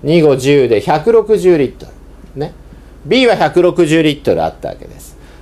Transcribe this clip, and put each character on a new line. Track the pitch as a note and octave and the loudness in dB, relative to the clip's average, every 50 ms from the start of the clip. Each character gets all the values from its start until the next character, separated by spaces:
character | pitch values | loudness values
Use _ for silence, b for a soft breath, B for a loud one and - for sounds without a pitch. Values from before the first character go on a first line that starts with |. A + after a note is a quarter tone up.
| - | -2
二 | C#3 E3 F3 | 0 0 2
五 | D#3 D3+ C3+ | 4 2 2
十 | B2+ A#2+ C#3 D3 C#3+ B2+ A#2+ | 2 2 2 2 2 2 2
で | A#2 G#2 | 0 -2
百 | - - D3+ D#3 D3+ A#3 | 0 -2 -2 -2 0 2
六 | A3+ A3+ G#3 G#3+ A3 | 2 2 2 2 -2
十 | F#3+ F3 F#3 F3 D#3 | 0 2 2 2 2
リ | C#3 | 0
ッ | A#2 | -4
ト | - - - - - - - - - - - - - | -6 -12 -20 -20 -20 -20 -20 -20 -20 -20 -20 -18 -12
ル。 | C3+ | -12
ね。 | D3 F3 - - - B B B B B B B - | -12 -12 -12 -20 -20 B B B B B B B -8
B | C#3 F#3 B3+ C4 | -2 0 0 2
は | A#3 G3+ | 2 2
百 | - E3+ D3+ - F3 | 0 0 0 0 2
六 | F3+ F3+ E3+ - F3 | 0 2 2 0 0
十 | D3+ D#3 E3 D#3 | 0 2 0 0
リ | D#3 | 0
ッ | D3 D3 | -2 -2
ト | - B2 F#2 | -2 -2 -2
ル | D#2+ D#2+ | -2 -2
あ | D#2+ | -4
っ | - - | -6 -8
た | - - | -14 -14
わ | G1+ | -12
け | - - | -14 -18
で | - - - | -20 -20 -20
す。 | - - - B B B B B | -20 -20 -20 B B B B B